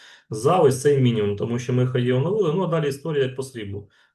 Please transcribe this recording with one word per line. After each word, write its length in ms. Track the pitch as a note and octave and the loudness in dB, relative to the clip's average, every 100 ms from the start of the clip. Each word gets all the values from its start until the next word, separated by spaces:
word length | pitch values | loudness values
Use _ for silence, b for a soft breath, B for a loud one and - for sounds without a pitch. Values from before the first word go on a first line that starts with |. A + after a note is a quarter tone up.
| B B - | B B -12
за 280 | G#2+ C3 F3+ | -2 2 4
ось 240 | D3 B2+ | 4 4
цей 160 | D3 C#3 | 2 4
мінімум, 380 | B2 A2 G2+ G2+ | 4 2 -2 -2
тому 220 | A2+ A#2+ | -4 -4
що 140 | - | -2
ми 140 | B2 B2+ | 0 0
хаї 260 | B2+ B2 | 0 0
оновили, 400 | B2+ D#3+ G#3+ E3+ | 0 0 0 0
ну, 80 | F3 | 0
а 40 | F3 | 0
далі 220 | E3 D3 | 0 -2
історія 360 | C3 E3 D3 | -4 -4 -2
як 120 | B2+ - | -2 -4
по 60 | |
сріблу. 460 | B2+ A#2 G2+ G2+ G2 b b | -10 -10 -10 -10 -14 b b